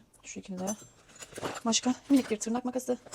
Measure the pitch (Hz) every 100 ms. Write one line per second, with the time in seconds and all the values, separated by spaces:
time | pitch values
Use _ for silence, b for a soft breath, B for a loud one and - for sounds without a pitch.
0 | - - - 196 196 185 190 214 - -
1 | - - - - - - 233 226 247 -
2 | - 277 - 214 220 240 247 247 247 247
3 | -